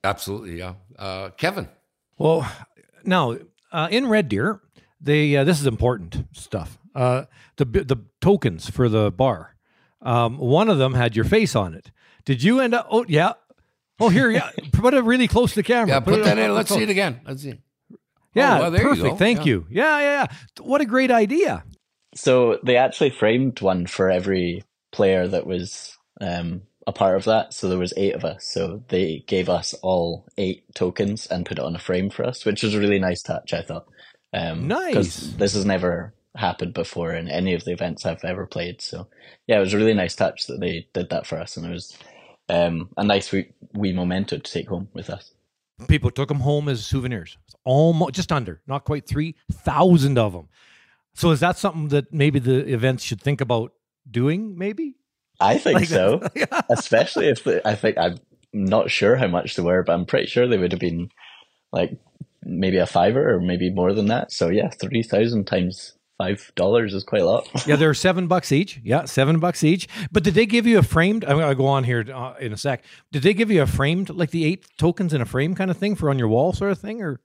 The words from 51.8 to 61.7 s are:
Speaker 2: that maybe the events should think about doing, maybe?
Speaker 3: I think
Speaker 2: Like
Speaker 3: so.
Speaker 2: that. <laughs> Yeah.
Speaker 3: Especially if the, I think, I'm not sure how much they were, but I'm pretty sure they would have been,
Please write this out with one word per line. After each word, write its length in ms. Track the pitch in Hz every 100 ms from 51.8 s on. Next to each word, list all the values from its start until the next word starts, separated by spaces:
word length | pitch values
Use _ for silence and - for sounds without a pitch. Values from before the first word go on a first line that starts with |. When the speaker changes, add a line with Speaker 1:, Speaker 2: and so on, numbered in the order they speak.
| 151
Speaker 2:
that 240 | 143 -
maybe 240 | 156 143 143
the 280 | 123 131 143
events 320 | 123 131 131
should 160 | - 110
think 200 | - 143
about 300 | 117 120 120 _ _ _ -
doing, 460 | 113 131 170 220 180
maybe? 380 | 196 214 311 254 _ _ _ _
Speaker 3:
I 160 | 98 -
think 220 | - -
Speaker 2:
Like 80 | 90
Speaker 3:
so. 280 | 123 92 190
Speaker 2:
that. 140 | 175
<laughs> 40 | -
Yeah. 240 | - - -
Speaker 3:
Especially 580 | - - 113 - - 151
if 160 | 120
the, 220 | - 90 107
I 80 | 104
think, 200 | 113 98
I'm 220 | 85 87 _ _ _
not 380 | 104 95 107 -
sure 240 | - 101 131
how 120 | 110
much 260 | 87 -
they 80 | -
were, 220 | 87 92
but 80 | 87
I'm 120 | 85 90
pretty 200 | 135 -
sure 220 | 123 123
they 100 | 110
would 140 | 90
have 80 | 90
been, 300 | 90 85 87 _ - - _ _ _